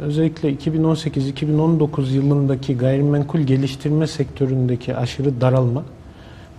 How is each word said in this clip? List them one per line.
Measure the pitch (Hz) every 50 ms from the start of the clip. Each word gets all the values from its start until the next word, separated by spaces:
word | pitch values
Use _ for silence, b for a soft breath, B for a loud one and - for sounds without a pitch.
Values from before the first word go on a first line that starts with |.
özellikle | 147 147 147 156 165 160 160 - - 147
iki | 139 131 - 165 156
bin | 160 156
on | 160 160
sekiz | 156 - 147 - 143 131
iki | 139 139 - 156
bin | 151 151 151
on | 156 165 165 156
dokuz | 151 147 - 143 135 131 135
yılındaki | 135 139 143 143 143 139 135 135 127 135 - 135
gayrimenkul | 120 127 131 135 139 143 147 143 143 139 143 - 165
geliştirme | 147 131 131 131 135 139 135 - - 147 151 156 160
sektöründeki | 147 - - 135 - - - 139 131 131 131 127 123 123 120 - 127 127
aşırı | - 127 127 - - 135 143 131 117
daralma | 127 127 127 131 127 123 120 135 - - - B B B B B B B B B B B B